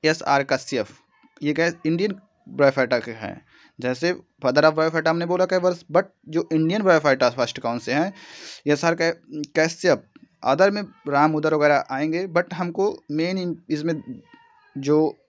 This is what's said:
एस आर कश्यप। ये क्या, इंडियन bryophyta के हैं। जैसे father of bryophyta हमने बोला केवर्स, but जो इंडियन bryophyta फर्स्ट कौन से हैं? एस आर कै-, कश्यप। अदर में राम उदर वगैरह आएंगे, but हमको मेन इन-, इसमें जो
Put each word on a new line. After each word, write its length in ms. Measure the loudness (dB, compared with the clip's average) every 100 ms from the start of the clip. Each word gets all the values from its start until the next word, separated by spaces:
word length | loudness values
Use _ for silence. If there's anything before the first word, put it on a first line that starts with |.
| 0
एस 160 | -2
आर 220 | 0 0
कश्यप। 440 | 0 -4 -2 -6 -6 -10 _ _ _ _
ये 100 | -6
क्या, 140 | -2 -2 -2 -4
इंडियन 260 | -2 -4 -6 _ _ -18 2
bryophyta 500 | 2 2 0 -2 -4
के 60 |
हैं। 340 | -12 -12 -14 _ _ _ _
जैसे 340 | -6 -2 -4
father 500 | -4 -10 _ 0 4
of 100 | 4
bryophyta 340 | 4 0 0 0
हमने 180 | -2 -2
बोला 200 | 0 0
केवर्स, 400 | 2 0 -2 _
but 120 | -2 -2 _ -6
जो 200 | -6 -2
इंडियन 280 | 0 0 0
bryophyta 500 | 4 4 4 2 2
फर्स्ट 280 | 0 -4 -4
कौन 200 | -6 -6
से 140 | -4
हैं? 200 | -2 -2 -6 -20 -20 -20 0 2
एस 180 | 4 2
आर 100 | 0
कै-, 480 | -2 -2 _ -12 -4 0
कश्यप। 540 | 0 2 2 2 -2 _ -20 _
अदर 280 | 0 4 4
में 120 | 2 -8 -14 -4
राम 280 | 2 2 2
उदर 180 | 0
वगैरह 320 | 2 4 2 0
आएंगे, 360 | -4 -4 -4 -2
but 260 | -2 -4
हमको 500 | -6 -6 -2 -4 -4 _
मेन 260 | -6 -4 -4
इन-, 180 | -6 -8 _
इसमें 520 | -6 -4 -6 -8 -18 _ _ _ _ _ -8
जो 400 | 0 2 2 -4